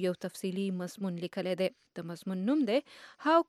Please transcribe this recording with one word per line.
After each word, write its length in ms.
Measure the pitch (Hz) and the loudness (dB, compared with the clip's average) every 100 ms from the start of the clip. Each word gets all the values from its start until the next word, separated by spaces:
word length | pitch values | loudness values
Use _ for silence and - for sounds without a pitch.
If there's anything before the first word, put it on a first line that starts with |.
یو 120 | 180 180 190 | 0 0 -6
تفصیلي 400 | - 196 185 196 180 | -6 -4 -2 -2 -2
مضمون 400 | 180 - 196 175 | -4 -4 -4 -4
لیکلی 320 | 175 - 185 185 | -6 -4 -2 0
دی. 80 | 190 - _ - | 0 -2 _ -10
د 100 | 165 | -8
مضمون 340 | 170 - 185 196 | -8 -6 -2 2
نوم 180 | 302 240 | 2 4
دی 100 | 247 - - - - 294 | 2 0 -14 -20 -4 4
How 100 | 330 | 4